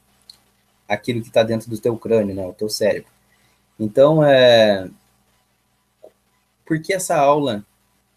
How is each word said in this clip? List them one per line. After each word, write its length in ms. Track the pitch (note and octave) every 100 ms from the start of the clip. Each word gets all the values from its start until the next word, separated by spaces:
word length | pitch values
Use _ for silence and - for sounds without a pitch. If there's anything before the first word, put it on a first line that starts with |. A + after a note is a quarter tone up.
| _ _ _ _ _ _ _ _ -
aquilo 320 | G#2 - A#2
que 80 | A2
tá 140 | B2
dentro 260 | A2+ A2+ A#2
do 80 | A2
teu 180 | B2 A2
crânio, 360 | G#2+ A2+ G2+
né, 100 | F#2+
o 80 | F#2
teu 160 | - G#2+
cérebro. 440 | - G#2 F#2 - _ _ _ _ _ _ -
Então, 440 | G#2+ C3 C#3+ D#3+ D3
é, 640 | C3 B2+ A#2 A2 G2 F2+ - _ _ _ _ _ _ _ _ _ _ - _ _ _ _ _ -
por 160 | D#3
que 100 | D#3+
essa 220 | F#3+ - E3
aula 480 | C#3 D3 C#3 G#2 - _ _ _ _